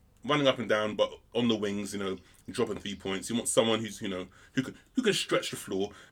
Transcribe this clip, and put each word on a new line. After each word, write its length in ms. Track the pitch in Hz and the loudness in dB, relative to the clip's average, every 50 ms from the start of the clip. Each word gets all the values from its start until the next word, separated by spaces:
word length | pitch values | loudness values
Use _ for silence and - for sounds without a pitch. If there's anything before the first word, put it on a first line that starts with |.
| _ _ _ _ - | _ _ _ _ -2
running 220 | 117 147 147 143 131 | 0 2 4 4 4
up 100 | 131 127 | 4 2
and 100 | 113 101 | 2 2
down, 260 | 107 107 107 107 104 | 2 2 2 2 2
but 160 | 98 104 - - - _ _ - | 2 0 0 -2 -8 _ _ 0
on 140 | 117 120 117 | 2 2 4
the 60 | 110 | 2
wings, 360 | 101 104 101 101 104 104 98 | 2 2 0 -2 -2 -4 -4
you 60 | - 101 | -4 -4
know, 160 | 98 95 95 92 - - - - _ - | -2 -4 -4 -6 -10 -18 -20 -20 _ -8
dropping 280 | 92 - 117 107 101 - | -4 -2 -2 -2 -4 -6
three 160 | - 104 98 | -8 -8 -10
points. 340 | 82 - 98 95 92 87 - | -8 -6 -4 -4 -4 -4 -2
You 80 | 113 | -2
want 120 | 117 110 - | -2 -2 2
someone 320 | - - 117 113 113 110 | 4 4 4 6 4 2
who's, 200 | 113 107 98 - | 0 -4 -6 -6
you 80 | 110 98 | -6 -4
know, 180 | 95 92 92 - - - - - - | -4 -4 -6 -10 -14 -20 -16 -6 -2
who 80 | 135 | -2
can, 120 | 127 - - - - _ - | -2 -2 -4 -14 -16 _ -4
who 80 | - | 0
can 100 | 254 214 | 2 2
stretch 380 | 175 - - - - - - - | 2 0 0 0 0 0 0 -2
the 60 | - | -8
floor. 340 | - - - 98 95 98 104 - - - - | -8 -6 -4 -2 -2 -2 -2 -4 -12 -20 -20